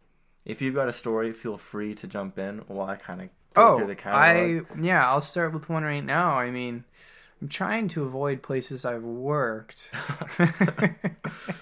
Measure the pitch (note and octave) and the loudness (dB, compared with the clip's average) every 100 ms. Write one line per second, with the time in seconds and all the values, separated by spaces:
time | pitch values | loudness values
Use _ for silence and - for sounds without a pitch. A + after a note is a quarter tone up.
0 | _ _ _ _ - A2 C3+ C3+ B2+ A#2 | _ _ _ _ -12 -4 -2 0 -2 -2
1 | A#2+ A2 A2+ A2+ A#2 G2+ - G#2 G#2+ G#2+ | -2 0 -2 -4 -8 -8 -10 -6 -6 -8
2 | F#2+ G#2 G2 F#2+ G2 G#2 - G2 F#2+ G2 | -8 -8 -8 -6 -8 -8 -10 -6 -6 -8
3 | - F2+ F#2 - _ G3 A3+ C3 G2+ F#2+ | -10 -12 -14 -18 _ 6 8 8 2 -4
4 | G2 B2+ E3 E3+ F3 E3 - D#3 E3+ F3 | 0 6 8 6 4 0 -4 -4 2 4
5 | B2+ C#3+ C#3+ F3+ E3 D#3+ D3 D#3+ D3+ C#3+ | 4 2 0 -2 -2 -2 -4 -2 -2 -4
6 | C3+ D3+ F3 C3+ B2 B2 B2 A#2+ B2 _ | -2 0 2 2 0 -4 -4 -6 -12 _
7 | - - - _ C#3+ - F#3 A3 G3+ D#3+ | -20 -20 -20 _ -10 -4 -2 0 -2 -2
8 | C3+ C3 C#3+ C3+ - C3+ B2 B2+ B2 A#2 | -4 -2 -2 -2 -2 -4 -4 -6 -4 -4
9 | A#2 A#2+ C3+ D3 A#2+ A2 G#2+ - - - | -6 -6 -2 0 0 -2 -10 -20 -14 -10
10 | - C#3+ - - E3+ - E3+ - G#3 - | -8 -8 -6 2 2 4 2 2 0 0
11 | F3 - - - - - | -8 -6 -10 -10 -12 -12